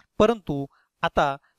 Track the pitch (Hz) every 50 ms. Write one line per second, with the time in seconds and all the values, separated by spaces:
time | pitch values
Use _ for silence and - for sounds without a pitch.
0 | _ _ _ - 208 214 233 220 - - 147 139 139 - _ _ _ _ _ _
1 | - 165 - - 160 143 135 139 - _ _